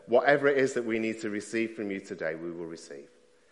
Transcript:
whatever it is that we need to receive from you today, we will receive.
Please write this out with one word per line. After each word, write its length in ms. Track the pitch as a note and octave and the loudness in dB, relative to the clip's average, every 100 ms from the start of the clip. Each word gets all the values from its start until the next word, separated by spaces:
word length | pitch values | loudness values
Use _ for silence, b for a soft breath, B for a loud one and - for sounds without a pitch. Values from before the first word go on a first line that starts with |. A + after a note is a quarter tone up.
| - | 4
whatever 420 | A#2 C#3 D3 C#3 | 4 6 6 6
it 100 | C3+ | 4
is 140 | C3 | 2
that 120 | B2 | 0
we 140 | A#2 A2+ | 0 0
need 220 | A2 A2 | 0 -2
to 100 | G#2+ | -4
receive 460 | G#2 - A2+ A2+ A2+ | -6 -4 -2 -2 -4
from 160 | G#2 | -6
you 80 | F#2+ | -6
today, 340 | - F2 D#2+ | -8 -6 -4
we 160 | D#2+ E2+ | -4 -8
will 160 | E2+ E2 | -8 -10
receive. 400 | E2 - C#2 C#2+ _ _ b b | -12 -14 -16 -18 _ _ b b